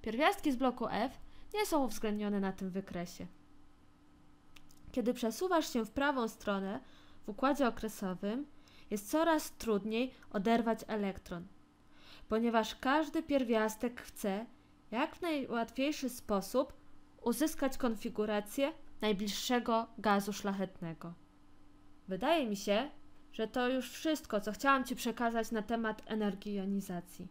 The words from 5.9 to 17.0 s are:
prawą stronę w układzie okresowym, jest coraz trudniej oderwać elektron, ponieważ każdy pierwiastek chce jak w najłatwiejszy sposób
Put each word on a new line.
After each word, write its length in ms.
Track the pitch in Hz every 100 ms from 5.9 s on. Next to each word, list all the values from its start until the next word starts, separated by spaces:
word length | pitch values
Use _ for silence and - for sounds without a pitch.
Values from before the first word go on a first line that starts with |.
prawą 380 | - 285 269 226
stronę 520 | - - 196 190 254 - - - - -
w 20 |
układzie 400 | 202 262 285 247
okresowym, 800 | 226 220 - 190 180 202 240 294 - - - -
jest 200 | 208 202
coraz 420 | 302 330 311 -
trudniej 600 | - 233 208 214 226 254 - -
oderwać 540 | 208 196 233 226 220 -
elektron, 600 | 214 196 185 - 175 180 - - _ - - - - -
ponieważ 460 | 220 233 226 220
każdy 480 | - 254 294 302 330
pierwiastek 760 | - 277 233 226 214 214 240 240
chce 460 | - - 208 196 240 - - - -
jak 260 | 220 320 -
w 60 |
najłatwiejszy 840 | 349 302 247 233 226 - 277 302 254
sposób 640 | - - 202 185 247 294 - - -